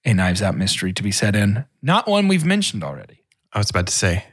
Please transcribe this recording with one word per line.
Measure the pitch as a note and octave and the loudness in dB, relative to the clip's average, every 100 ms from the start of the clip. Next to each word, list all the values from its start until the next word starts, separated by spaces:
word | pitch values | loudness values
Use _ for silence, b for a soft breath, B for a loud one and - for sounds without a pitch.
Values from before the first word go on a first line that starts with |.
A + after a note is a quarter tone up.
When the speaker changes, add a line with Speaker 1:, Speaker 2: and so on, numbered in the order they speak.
| C3+ | 2
Speaker 1:
a | |
Knives | F#2+ F2+ F2+ | 2 2 0
Out | G2+ E2+ | -2 0
mystery | F#2+ - F#2 | -2 -2 -4
to | F#2 | -4
be | G2+ | -2
set | G2+ G#2+ G2+ | 0 0 2
in. | G2+ G#2+ - _ | 2 0 -4 _
Not | C3+ G3 A3 | 0 0 2
one | G3+ G3 | 2 2
we've | F#3+ D#3+ | 2 2
mentioned | G3+ G3 - | 0 -2 -6
already. | C#2+ C#2 - _ _ _ _ | -8 -10 -16 _ _ _ _
Speaker 2:
I | G#2 | -2
was | G2+ | 0
about | F#2 F2+ | 0 -2
to | |
say. | - F#2+ F2+ - | 0 0 -2 -6